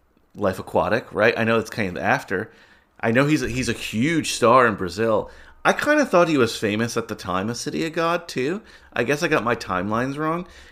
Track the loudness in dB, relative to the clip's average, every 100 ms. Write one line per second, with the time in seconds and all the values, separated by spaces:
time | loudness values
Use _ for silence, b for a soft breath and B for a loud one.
0 | _ _ _ -2 -2 -2 -2 0 2 0
1 | -2 2 2 2 0 0 -2 -6 -6 -4
2 | -2 -2 -2 -6 -6 B B B B _
3 | 0 2 2 0 0 -4 -4 -4 -4 -2
4 | 0 0 -2 2 6 6 6 2 -4 -2
5 | 2 2 0 B B B 0 2 2 2
6 | 4 4 4 4 2 0 -2 0 -2 -4
7 | -6 -8 -4 -2 -2 -6 -6 -4 -4 -2
8 | -2 -2 -4 -4 -4 -4 B B B -4
9 | 0 0 2 2 2 -2 -2 -4 -2 -2
10 | -2 -4 -4 -4 -8 B B